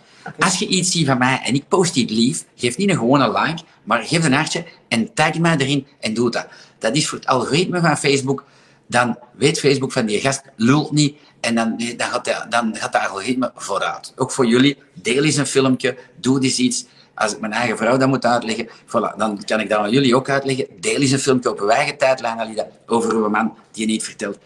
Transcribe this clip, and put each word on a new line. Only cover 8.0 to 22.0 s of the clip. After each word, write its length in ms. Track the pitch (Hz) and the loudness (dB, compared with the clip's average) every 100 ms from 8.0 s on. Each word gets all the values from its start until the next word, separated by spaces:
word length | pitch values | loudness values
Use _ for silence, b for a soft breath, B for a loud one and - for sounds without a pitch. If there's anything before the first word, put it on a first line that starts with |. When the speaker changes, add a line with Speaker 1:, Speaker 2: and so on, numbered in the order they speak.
| 147 139 131 139 - b b b - | 0 0 -2 -4 -8 b b b -2
Speaker 2:
Dan 320 | 120 120 - - | 0 0 -2 -10
weet 260 | - 139 160 | 0 0 2
Facebook 320 | 143 135 131 | 2 2 0
van, 140 | 127 110 | -2 -2
"Die 140 | 104 | 0
gast 220 | 135 135 - - | -2 -4 -8 0
lult 360 | 117 147 139 | 4 4 2
niet." 260 | 147 143 - B B | 2 0 -2 B B
En 160 | 117 117 | -2 0
dan, 280 | 113 101 117 117 | -2 -4 -6 -4
dan 100 | 117 | -4
gaat 180 | 123 120 | -4 -2
de, 200 | 95 - | -4 -2
dan 260 | 117 113 107 | -2 0 -4
gaat 180 | 127 | -2
het 80 | 110 | -2
algoritme 500 | 101 95 107 127 120 - | -2 -4 -4 -2 -4 -6
vooruit. 580 | - 92 87 - - - | -6 -4 -4 -6 -10 -6
Ook 160 | 131 | -4
voor 140 | - 120 | 0 2
jullie, 320 | 123 139 139 _ | 4 4 0 _
deel 300 | - 113 131 | -10 -2 0
eens 120 | 151 139 | 2 0
een 100 | 131 | 0
filmpje, 520 | 135 131 127 127 - B - | 2 2 2 -2 -4 B -4
doe 280 | 127 135 | 0 2
eens 140 | 131 127 | 2 2
iets. 280 | 127 - - b b | 0 -2 -10 b b
Als 200 | - 110 | -4 -2
ik 60 | - | -2
mijn 140 | 107 | -6
eigen 240 | 110 120 104 | -4 -2 0
vrouw 200 | 113 131 | 2 2
dat 100 | 135 | 2
moet 180 | 131 120 | 2 2
uitleggen, 420 | 120 110 110 113 | 0 -2 -6 -8
voilà, 500 | - - 120 104 98 | -14 -4 -2 -2 -2
dan 260 | 107 101 - | -4 -4 -4
kan 140 | 113 | -2
ik 100 | 104 | 0
dat 100 | 107 | 0
aan 120 | 104 | 2
jullie 240 | 131 135 127 | 2 4 2
ook 140 | 131 | 2
uitleggen. 380 | 139 135 135 - - | -2 -2 -4 -6 -6
Deel 200 | 107 120 | -4 0
eens 100 | 135 | 2
een 80 | 135 | 2
filmpje 300 | 139 127 120 | 2 2 0
op 100 | 104 | -2
uw 100 | 101 | 0
eigen 280 | 120 147 | 0 0
tijdlijn, 420 | 143 | 0